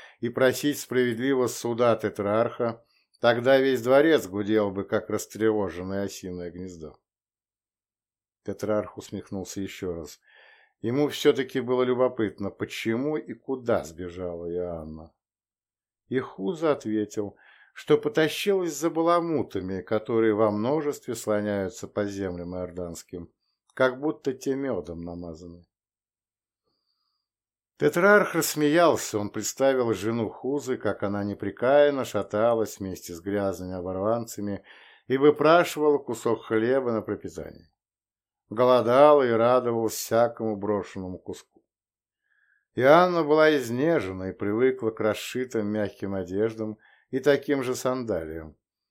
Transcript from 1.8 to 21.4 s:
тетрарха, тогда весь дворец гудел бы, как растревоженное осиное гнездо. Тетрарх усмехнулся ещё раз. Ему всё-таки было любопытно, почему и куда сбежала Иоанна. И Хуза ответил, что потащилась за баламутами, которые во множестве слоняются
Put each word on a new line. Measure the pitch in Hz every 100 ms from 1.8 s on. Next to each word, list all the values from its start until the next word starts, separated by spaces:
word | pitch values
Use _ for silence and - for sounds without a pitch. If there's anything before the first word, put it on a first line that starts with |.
| 120 110
тетрарха, | 104 - 101 107 117 - 120 113 _ _ _ _
тогда | 120 117 123 135
весь | 135 127
дворец | 120 135 160 147 92
гудел | 98 101 107 104
бы, | 95
как | 95 107 -
растревоженное | 104 - 104 110 107 95 87 95 98
осиное | 98 - 92 90 87
гнездо. | 87 92 85 76 - _ _ _ _ _ _ _ _ _ _ _ _ _ _
Тетрарх | - 98 104 107 - -
усмехнулся | - 101 - 101 90 101
ещё | 95 - 92
раз. | 82 76 - _ _ _ _ _ _
Ему | 110 135 143
всё-таки | - 147 131 127 131
было | 120 127
любопытно, | 127 123 127 123 104 - 101
почему | - 107 - 113 117 143 156
и | -
куда | 110 - 131 120 98
сбежала | 80 80 90 87 90 85 85
Иоанна. | 87 87 82 78 80 - _ _ _ _ _ _ _ _ _ -
И | 127
Хуза | - - 190 165 160
ответил, | 139 110 107 104 - 101 - _ _ _
что | - - 151
потащилась | 147 156 156 - 202 196 175
за | 143 165
баламутами, | 160 165 175 170 147 98 98 92 95
которые | - 110 - 113 113
во | 104 107
множестве | 104 117 156 147 135 -
слоняются | 113 107 104